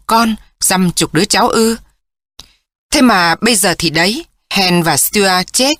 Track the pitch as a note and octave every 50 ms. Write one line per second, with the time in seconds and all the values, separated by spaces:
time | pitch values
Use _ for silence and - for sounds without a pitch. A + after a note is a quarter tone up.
0 | _ - A3 A3+ A#3 A3 A3 - - _ _ _ - - F#3+ F#3 F#3 F3 - -
1 | E3 - - D3+ G3+ - - F#3+ A3 - - A3+ A3+ A3+ A3+ A3+ - _ _ _
2 | _ _ _ _ _ _ _ - - - _ _ _ _ _ _ _ _ - D4+
3 | C4 A#3+ G#3+ F#3 F3 E3+ E3 - - A#3+ A#3+ - - F#3+ D#3+ - - D#3 C#3+ D#3+
4 | E3+ G3 A3+ D#4 E4+ - _ _ _ _ - G3 F#3+ F3+ F3 F3 E3 E3 D3+ C3
5 | - - - G#3 G3 F#3+ F#3 F3+ F3+ - - - B3+ C#4 D#4 -